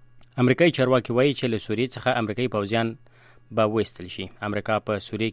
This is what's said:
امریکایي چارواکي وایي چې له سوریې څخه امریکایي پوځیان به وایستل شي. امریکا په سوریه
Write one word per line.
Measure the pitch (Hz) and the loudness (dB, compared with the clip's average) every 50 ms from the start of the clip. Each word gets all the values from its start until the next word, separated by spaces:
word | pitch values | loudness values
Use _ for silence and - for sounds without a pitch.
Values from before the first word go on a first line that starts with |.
| - - - - - - _ - 123 | -20 -20 -20 -20 -20 -8 _ 2 4
امریکایي | 123 131 - 170 175 | 4 4 6 4 4
چارواکي | 139 - 131 127 131 127 113 - 120 | 4 4 2 4 4 2 2 2 2
وایي | 120 131 147 135 | 2 2 2 2
چې | - - 123 110 | 0 -2 -2 -2
له | 104 - | -2 -4
سوریې | - 107 104 127 131 - | -2 -2 -2 -2 -2 -4
څخه | 120 - 127 127 120 | -4 -2 0 0 0
امریکایي | 113 104 104 107 123 123 - | 0 -2 -2 -2 -2 -2 -2
پوځیان | 107 101 98 110 113 113 113 113 123 - - _ _ - - - - - - 107 | -2 -2 0 0 0 0 0 -4 -8 -14 -20 _ _ -20 -20 -20 -20 -20 -4 0
به | 110 110 107 | 2 2 2
وایستل | 107 113 104 - - - 90 90 - | 2 0 0 -2 -4 -10 -14 -12 -10
شي. | - 95 92 - - 104 104 | -10 -12 -12 -12 -10 -8 -6
امریکا | 104 104 101 - 110 107 - - | -4 -4 -2 0 -2 -2 0 -2
په | 107 98 - | -4 -4 -6
سوریه | - - 101 110 113 | -6 -6 -4 -4 -4